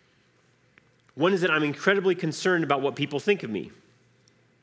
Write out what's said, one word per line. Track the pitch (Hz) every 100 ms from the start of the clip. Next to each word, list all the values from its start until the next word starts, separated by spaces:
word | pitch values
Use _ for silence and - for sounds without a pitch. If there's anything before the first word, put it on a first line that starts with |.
| _ _ _ _ _ _ _ _ _ _ _ 127
One | 175
is | 196
that | 180
I'm | 156
incredibly | 147 135 190 202 190 175
concerned | 160 147 185 180
about | 151 139
what | 135 127
people | 143 143
think | - 202
of | 123
me, | 101 - - _ _ _ _ _ _ _ _